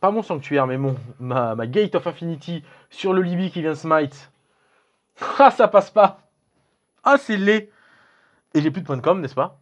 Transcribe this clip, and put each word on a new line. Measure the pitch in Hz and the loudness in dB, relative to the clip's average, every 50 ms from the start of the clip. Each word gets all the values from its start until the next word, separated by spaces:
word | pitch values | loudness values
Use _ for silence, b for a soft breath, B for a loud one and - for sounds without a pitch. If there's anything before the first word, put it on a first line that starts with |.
pas | - 190 | 0 0
mon | 208 226 208 | 0 0 -4
sanctuaire, | - 185 147 135 - 147 143 135 | -4 -8 -8 -6 -2 0 0 0
mais | 127 127 | 0 -2
mon, | 131 139 139 131 120 110 117 120 _ | -2 -2 -2 -4 -4 -8 -16 -16 _
ma, | 127 123 123 131 120 117 113 | -10 -6 -4 -2 -2 -2 -4
ma | 110 113 117 | -6 -6 -4
Gate | 127 202 214 196 - | 0 0 0 0 0
of | 180 - 175 | -4 -4 -4
Infinity | 156 - 170 170 165 143 - - 170 165 147 b b b b b | -8 -8 -8 -10 -10 -10 -10 -10 -10 -10 -10 b b b b b
sur | - - - 196 185 | -20 -8 -4 0 0
le | 190 185 | 0 0
Libby | 175 180 175 190 185 - | 0 -2 -4 -4 -4 -4
qui | 175 156 | -4 -4
vient | 160 156 | -4 -4
smite. | 147 - 160 160 156 151 139 - - - - _ _ _ _ _ _ _ _ _ _ _ _ _ _ _ _ _ | -6 -2 0 0 0 0 -2 -6 -12 -20 -20 _ _ _ _ _ _ _ _ _ _ _ _ _ _ _ _ _
<laughs> | _ - - - - | _ -10 -10 2 6
Ah, | 277 262 - | 6 6 6
ça | - 240 202 | 6 2 4
passe | - 202 196 - | 4 2 2 2
pas. | _ 214 202 196 - _ _ _ _ _ _ _ _ _ _ _ _ _ _ _ _ _ _ | _ 4 4 4 2 _ _ _ _ _ _ _ _ _ _ _ _ _ _ _ _ _ _
Ah, | - 277 277 | 2 2 2
c'est | 277 - 220 | 2 -2 -4
laid. | 202 190 202 214 214 208 b b b b b b b b b b b b b b b b _ _ | 0 2 2 2 2 0 b b b b b b b b b b b b b b b b _ _
Et | 156 | 0
j'ai | 147 156 143 | 0 0 -2
plus | 190 | -4
de | 165 | -8
points | 143 143 | -6 -8
de | 127 117 | -4 0
com, | 156 180 190 | 0 0 0
n'est-ce | 165 131 - | -2 -8 -4
pas ? | - 139 180 - _ | -4 -4 -4 -4 _